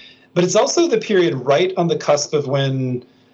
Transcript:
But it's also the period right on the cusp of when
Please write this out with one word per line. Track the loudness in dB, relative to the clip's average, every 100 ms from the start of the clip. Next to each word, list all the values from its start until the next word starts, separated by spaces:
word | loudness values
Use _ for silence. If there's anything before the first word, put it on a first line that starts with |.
| -20 -20 _
But | -2
it's | 0 2
also | 0 2 0
the | 0
period | 0 2 2 0
right | 0 2 2 0
on | -2
the | 0
cusp | 0 0 0
of | -4 -2
when | -2 -2 -2 -2 -6 -8 _ _